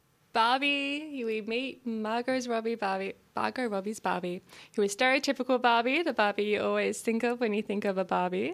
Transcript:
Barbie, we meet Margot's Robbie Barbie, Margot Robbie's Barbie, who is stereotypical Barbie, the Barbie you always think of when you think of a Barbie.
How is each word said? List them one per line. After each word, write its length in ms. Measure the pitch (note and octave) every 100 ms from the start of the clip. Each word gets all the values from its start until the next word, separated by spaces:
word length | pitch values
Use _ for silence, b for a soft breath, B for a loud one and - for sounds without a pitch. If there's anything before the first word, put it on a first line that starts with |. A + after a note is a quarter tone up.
| _ _ _ A#3
Barbie, 800 | A3+ C4 C#4+ C#4+ C#4 C#4+ D#4 C#4 A3+
we 160 | A3
meet 420 | G#3 A#3 C4 -
Margot's 640 | A#3+ A3 G#3+ A#3 B3 C4 A#3+
Robbie 280 | A3+ A3+ A3+
Barbie, 400 | G3 F#3+ G3 - _ -
Margot 300 | G#3+ A3 B3
Robbie's 340 | G3 G3 A3
Barbie, 440 | F#3 F3+ F3+ F3+ - B B -
who 80 |
is 120 | G3+ G3+
stereotypical 640 | B3+ C#4 C#4+ C4+ B3+ B3
Barbie, 440 | B3 A#3 A#3 C#4+
the 100 | E4
Barbie 300 | A#3 G#3 G3+
you 180 | G#3 G3+
always 400 | G3+ G#3 G3 G#3+
think 220 | - A3+
of 160 | A#3+ A#3+
when 160 | A#3 G#3
you 80 |
think 220 | G#3 G3+ G3+
of 120 | F#3+
a 80 | F#3
Barbie. 480 | F3+ F3+ F3+ B3